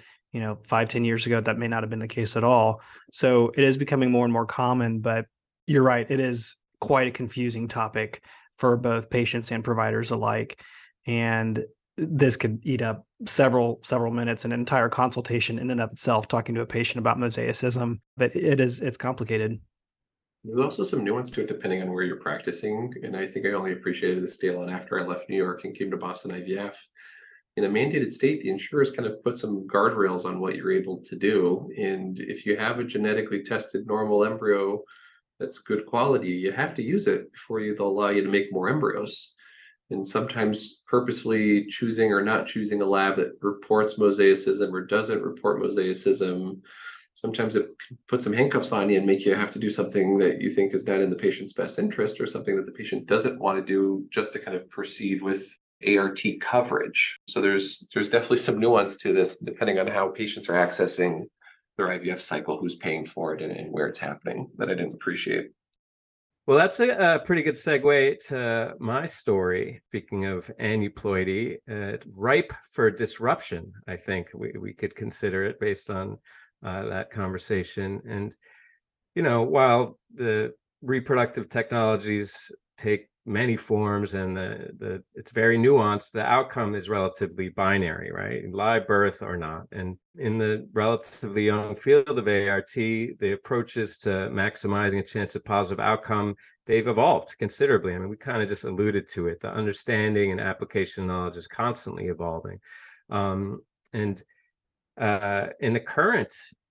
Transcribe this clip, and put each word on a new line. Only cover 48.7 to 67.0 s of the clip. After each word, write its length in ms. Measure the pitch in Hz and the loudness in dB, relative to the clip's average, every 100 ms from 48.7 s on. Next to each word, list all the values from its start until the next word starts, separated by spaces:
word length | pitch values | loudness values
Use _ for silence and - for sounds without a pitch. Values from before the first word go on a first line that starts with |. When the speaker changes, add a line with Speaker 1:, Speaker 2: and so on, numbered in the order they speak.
Speaker 2:
on 180 | 110 98 | 2 4
you 80 | 98 | 4
and 80 | 98 | 6
make 180 | 98 | 4
you 100 | 101 | 4
have 180 | 98 104 | 2 0
to 60 | - | -2
do 120 | 107 | -4
something 480 | 101 95 101 95 98 | -2 0 2 4 6
that 220 | 90 - | 4 2
you 100 | - | 0
think 240 | - 98 | 2 2
is 120 | 95 - | 2 0
not 140 | 98 | 2
in 100 | 95 | 2
the 60 | 87 | 2
patient's 360 | 98 - 95 | 0 0 -6
best 260 | - 90 - | -6 -4 -2
interest 420 | 208 - 104 - | -2 0 -2 -2
or 60 | 117 | -4
something 300 | 110 - 98 | -4 -2 -2
that 100 | - | -4
the 60 | |
patient 340 | - 110 - 85 | -8 -6 -6 2
doesn't 340 | 104 113 - | 2 2 0
want 160 | 98 95 | -2 0
to 60 | |
do 400 | 92 98 98 98 95 | 2 2 2 0 -2
just 220 | - - | -4 -2
to 60 | - | -4
kind 180 | - 92 | -8 -8
of 120 | 92 | -8
proceed 540 | - 98 - 101 95 | -10 -8 -6 -4 -2
with 340 | 95 98 - - _ _ | -2 -4 -6 -20 _ _
A 140 | - 101 | 2 4
R 140 | 98 | 2
T 280 | - 107 - | 0 -4 -4
coverage. 800 | - 123 123 - - - - - - | 0 0 2 -2 -2 0 -2 -2 -6
So 120 | - | 0
there's, 480 | 98 98 98 - - | 2 2 0 -4 -4
there's 140 | 107 104 | -4 2
definitely 300 | 117 - 123 | 2 4 2
some 200 | - 107 | 2 2
nuance 380 | 113 113 98 - | 4 4 4 -2
to 140 | 101 | 0
this, 240 | 95 92 - | 2 2 0
depending 420 | - - 107 95 | -8 -2 0 2
on 80 | 95 | 0
how 220 | 101 95 | 0 -2
patients 400 | - 107 - - | -2 -6 -6 0
are 60 | |
accessing 720 | 87 87 - 90 - 90 80 - _ - _ _ - | 2 4 2 0 2 0 0 -8 _ -20 _ _ -4
their 140 | 92 | -2
I 60 | 90 | -2
V 120 | 87 | -4
F 100 | 90 | -4
cycle, 380 | - 76 - - | -4 -6 -4 -4
who's 180 | 87 - | -4 -6
paying 280 | 87 78 | -4 -4
for 300 | - - 80 | -6 -6 -6
it, 80 | 78 | -4
and, 100 | - | -6
and 180 | - 78 | -8 -8
where 160 | 78 73 | -4 -4
it's 120 | - | -4
happening, 500 | 73 73 - - - - | -8 -8 -8 -8 -8 -6
that 140 | 95 | -4
I 40 | |
didn't 200 | 92 87 | -2 -4
appreciate. 560 | - - 87 - - - _ _ _ _ _ _ _ _ _ - | -6 -6 -6 -4 -4 -6 _ _ _ _ _ _ _ _ _ 4
Speaker 3:
Well, 100 | 143 | 6
that's 220 | 185 - | 6 4
a, 100 | 247 | 2
a 280 | 196 | 4